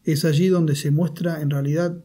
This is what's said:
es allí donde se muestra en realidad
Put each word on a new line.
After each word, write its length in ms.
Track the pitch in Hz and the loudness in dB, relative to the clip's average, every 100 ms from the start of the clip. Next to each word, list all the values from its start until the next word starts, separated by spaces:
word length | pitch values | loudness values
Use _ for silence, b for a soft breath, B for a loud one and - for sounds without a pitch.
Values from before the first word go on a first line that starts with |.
es 200 | - 147 | -4 0
allí 240 | 165 147 185 | 2 2 4
donde 280 | 180 160 143 | 2 2 0
se 140 | 147 | 0
muestra 500 | 147 170 - 175 160 | 0 0 -2 -4 -2
en 100 | 147 | -2
realidad 540 | 143 139 151 175 175 | -2 0 0 -2 -4